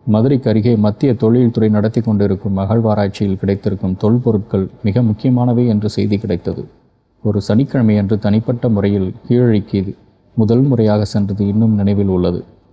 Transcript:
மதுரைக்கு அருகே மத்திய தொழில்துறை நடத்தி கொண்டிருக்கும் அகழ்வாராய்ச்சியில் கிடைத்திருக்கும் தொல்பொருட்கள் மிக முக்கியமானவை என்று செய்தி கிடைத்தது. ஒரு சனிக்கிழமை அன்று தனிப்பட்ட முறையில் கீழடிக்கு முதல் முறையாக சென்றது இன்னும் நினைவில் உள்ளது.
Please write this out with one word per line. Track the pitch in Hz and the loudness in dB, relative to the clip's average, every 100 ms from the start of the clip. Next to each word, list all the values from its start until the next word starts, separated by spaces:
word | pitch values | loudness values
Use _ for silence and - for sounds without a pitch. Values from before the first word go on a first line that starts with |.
| - | -2
மதுரைக்கு | 107 127 135 120 | 2 2 0 0
அருகே | 110 110 113 | 0 2 2
மத்திய | 104 104 139 | 0 0 0
தொழில்துறை | 113 110 120 120 117 107 | 2 2 4 2 2 2
நடத்தி | 104 104 - | 2 0 -2
கொண்டிருக்கும் | 113 104 101 95 104 95 | 0 0 0 -2 -4 -2
அகழ்வாராய்ச்சியில் | 95 117 110 104 101 - 101 95 | 0 0 0 0 -2 -2 -4 -2
கிடைத்திருக்கும் | 95 98 104 95 92 95 | -2 -2 -2 -4 -4 -2
தொல்பொருட்கள் | 104 120 120 107 110 98 95 - | 0 0 0 -2 -2 -4 -4 -4
மிக | 107 104 | -2 0
முக்கியமானவை | 117 104 131 123 123 117 123 | 0 0 0 0 2 2 2
என்று | 107 104 | 0 -2
செய்தி | - 101 101 | -2 -2 -2
கிடைத்தது. | 98 87 - - - _ _ _ _ _ | -4 -6 -6 -8 -12 _ _ _ _ _
ஒரு | 110 101 | -4 -4
சனிக்கிழமை | - 110 143 143 110 104 | 0 0 0 0 2 2
அன்று | 98 110 | 0 -2
தனிப்பட்ட | 104 107 113 120 123 | 0 0 -2 -4 -2
முறையில் | 104 101 101 92 - - | 0 0 -2 -4 -6 -2
கீழடிக்கு | 123 123 107 104 101 95 - _ _ _ | 2 2 2 0 -4 -4 -10 _ _ _
முதல் | - 107 120 | -2 2 2
முறையாக | 143 120 107 104 | 2 2 2 0
சென்றது | 104 107 101 98 101 | 0 -2 -2 -2 -2
இன்னும் | 104 113 | 0 2
நினைவில் | 104 98 101 98 | 2 0 0 0
உள்ளது. | 92 90 87 - - _ | 0 0 -4 -10 -20 _